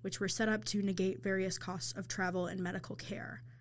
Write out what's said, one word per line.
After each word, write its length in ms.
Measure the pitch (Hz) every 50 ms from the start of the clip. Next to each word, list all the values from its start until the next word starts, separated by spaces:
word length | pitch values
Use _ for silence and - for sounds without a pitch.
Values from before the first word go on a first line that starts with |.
which 180 | - 190 - -
were 80 | 202 185
set 200 | - - 220 214
up 160 | 214 214 220
to 140 | - - 208
negate 400 | 196 196 185 185 185 190 196 -
various 380 | - 196 190 190 190 190 180 -
costs 320 | - 180 185 175 - - -
of 100 | 202 190
travel 400 | - - - 185 180 180 185 175
and 140 | 170 180 185
medical 340 | 180 175 180 185 - - -
care. 480 | - - - 196 - - - - - - - - -